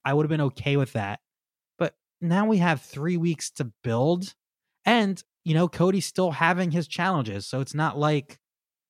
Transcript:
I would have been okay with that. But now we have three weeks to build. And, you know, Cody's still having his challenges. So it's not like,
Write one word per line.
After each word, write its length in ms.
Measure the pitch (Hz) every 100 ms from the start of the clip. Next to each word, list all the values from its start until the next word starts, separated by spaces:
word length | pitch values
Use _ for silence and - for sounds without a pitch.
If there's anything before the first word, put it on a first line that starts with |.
I 100 | 135
would 100 | 147 151
have 40 |
been 120 | 156
okay 360 | 139 - 143 143
with 160 | 131
that. 280 | 117 101 107 _ _ _ _ _ -
But 180 | 170 - _ -
now 240 | 170 185 220
we 100 | 208
have 240 | 175 143
three 360 | - 139 160 175
weeks 340 | 170 156 -
to 200 | - 123 -
build. 520 | 120 113 143 180 190 - _ _ _ _ 202
And, 360 | 233 202 180 - _ 165
you 80 |
know, 140 | 156 175
Cody's 360 | - 180 190 -
still 260 | - 185
having 400 | 135 165 180 180
his 160 | 165 147
challenges. 600 | - 180 170 107 101 -
So 140 | 131
it's 120 | 131
not 240 | 147 156 143
like, 420 | 151 151 139 - _ _ _ _ _